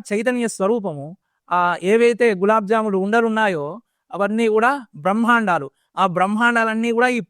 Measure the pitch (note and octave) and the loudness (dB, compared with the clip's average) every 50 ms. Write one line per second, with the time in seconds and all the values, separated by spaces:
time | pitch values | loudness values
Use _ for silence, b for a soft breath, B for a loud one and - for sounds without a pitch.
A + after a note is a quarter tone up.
0 | G#3+ - G#3 G#3 A#3 B3+ B3 B3 A#3+ A3 - - G3 G3 A#3 A#3+ G3 F#3+ D3+ C#3+ | -4 -4 -4 -4 -2 -2 -2 -2 -2 -4 -4 -2 -2 0 0 -2 -4 -6 -8 -10
1 | C#3 D#3 F3+ - _ _ _ _ _ - F3 F3+ F3 F3 F3 - E3 F#3 G#3+ A#3 | -12 -14 -16 -18 _ _ _ _ _ -4 -2 0 0 0 0 -2 0 2 2 4
2 | A#3 A#3+ A#3+ G3+ B3 A#3 G#3 F3 F#3 G3+ A3 A3 G#3 F#3+ A3 A3 A3 A3 G3 F#3+ | 4 4 2 2 2 0 2 2 2 2 2 2 2 0 0 0 0 0 0 -2
3 | F#3 G3+ G#3+ A#3 A#3 A3+ A3 A3 A3 G#3 F#3 D#3 C#3+ D3 E3+ A#3 - _ _ _ | 0 0 2 2 2 2 0 0 0 0 0 -2 -6 -8 -10 -14 -18 _ _ _
4 | _ - - E3+ G3+ G3+ G#3+ A3 A#3 A3 G#3+ A3 A3+ B3 C#4 C#4+ A#3+ - - D3+ | _ -10 -6 -4 -2 -2 0 0 0 2 2 2 2 2 0 -2 -6 -14 -12 -6
5 | D3 F3+ G3 A3 A#3 A3 A#3+ A#3 A3 G3 F3 D#3+ C#3 C3+ _ _ _ _ - - | -2 -2 0 0 2 2 2 2 2 0 0 -2 -2 -6 _ _ _ _ -4 -2
6 | F#3 F#3+ E3+ F3 F3+ G3 G#3 G#3+ A#3+ A#3+ A#3+ A#3 A3+ A3+ A3 A3 A3+ A#3+ A3+ A3+ | -2 0 0 0 0 0 0 0 0 2 2 2 0 0 -2 -2 -2 -2 0 2
7 | B3 B3+ B3 A#3+ F3+ - | 2 2 0 -2 -4 -2